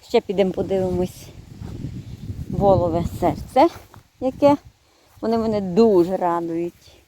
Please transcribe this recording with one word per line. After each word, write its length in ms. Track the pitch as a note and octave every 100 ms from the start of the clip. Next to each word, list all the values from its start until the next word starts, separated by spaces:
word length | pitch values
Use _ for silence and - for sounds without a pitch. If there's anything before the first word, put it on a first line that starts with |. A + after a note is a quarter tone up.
| -
ще 120 | A#3
підемо 320 | - F#3+ F#3+
подивимось 720 | F3 F#3 F#3+ F#3 F3+ F3+ - - - - - - - - - - - - - -
волове 540 | - G3 F#3 F3 E3 F3+ -
серце, 540 | F3 C#3+ - B3+ E4 - - - _ _
яке. 360 | B3+ B3+ C#4+ C#4+ - _ _ _ _ _
Вони 180 | A3 A3+
мене 220 | A3+ G#3+
дуже 560 | F#3+ F3 A3+ F#3+ E3+ F#3
радують. 880 | F3+ E3+ E3+ E3 E3+ _ - -